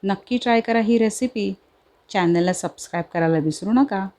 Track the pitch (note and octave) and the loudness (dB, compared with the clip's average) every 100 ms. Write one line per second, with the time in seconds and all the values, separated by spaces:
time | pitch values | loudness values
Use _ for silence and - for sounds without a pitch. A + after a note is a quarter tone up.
0 | G3 G3 - B3 B3 A3+ A3+ A3+ A3 A#3 | -4 -4 -4 -4 2 0 2 0 2 2
1 | A3 G#3+ B3+ A#3 G3 F#3+ _ _ _ _ | 2 0 -6 -4 -6 -6 _ _ _ _
2 | _ G3+ E3+ E3+ F3 F3+ E3+ - - E3+ | _ 0 2 2 2 -2 -6 -10 -10 -8
3 | E3 F3 E3 E3 D#3 D3+ F#3+ A#3+ C#4 G3 | -6 -2 0 2 0 -4 0 2 2 0
4 | G3 | -6